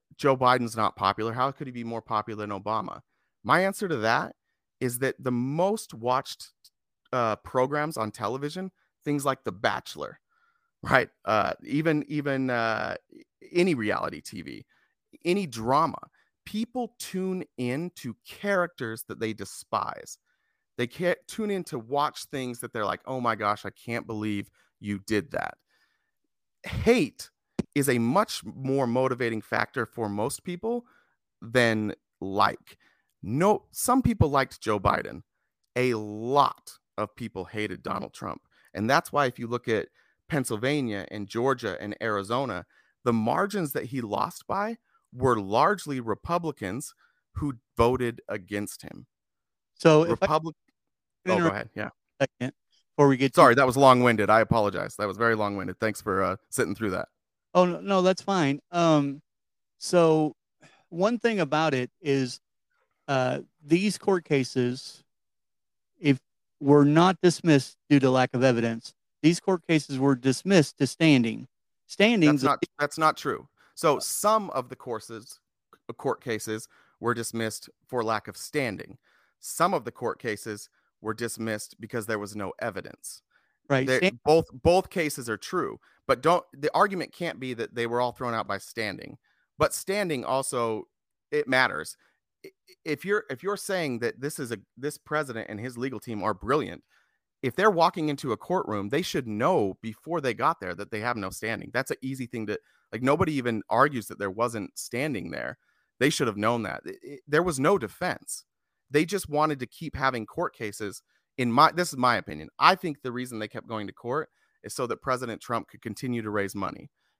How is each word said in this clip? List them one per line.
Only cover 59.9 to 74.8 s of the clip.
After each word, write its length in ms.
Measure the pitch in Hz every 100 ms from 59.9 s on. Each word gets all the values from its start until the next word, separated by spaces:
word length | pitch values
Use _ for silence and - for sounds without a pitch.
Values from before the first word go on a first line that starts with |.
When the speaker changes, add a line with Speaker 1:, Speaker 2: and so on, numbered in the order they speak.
| 180 165 156 151 - _ _ - _ _
Speaker 2:
one 280 | 170 202 240
thing 220 | 233 208
about 320 | 147 151 160
it 180 | 131 123 _
is, 380 | 160 139 131 - _ _ _ _ _ _ -
uh, 320 | 135 127 139 - _
these 320 | 147 170 202 -
court 300 | - 185 -
cases, 760 | 143 127 131 123 131 - - _ _ _ _ _ _ _ _ _ _
if 220 | 160 135 _ _ _ -
were 240 | 139 147
not 340 | 143 156 180 180
dismissed 560 | 180 - 170 143 - - -
due 120 | 143
to 100 | 131
lack 240 | 127 127
of 80 | 123
evidence, 500 | 131 117 117 117 - - _ _
these 180 | 156 170
court 260 | - 180 -
cases 320 | 156 139 135
were 160 | 139
dismissed 640 | 127 131 127 185 190 139 -
to 80 | 135
standing. 640 | - 160 135 113 110 127 _ _ _ -
Standing's 560 | - 208 226 151 147
Speaker 1:
That's 0 |
Speaker 2:
a 40 | 135
Speaker 1:
not, 180 | 139 - -
that's 200 | 143 -
not 180 | 156 151
true. 320 | 143 90 - _ _
So 240 | - 165 135
some 520 | - - 208 220 196
of 180 | 135 123
the 80 |
courses, 640 | 127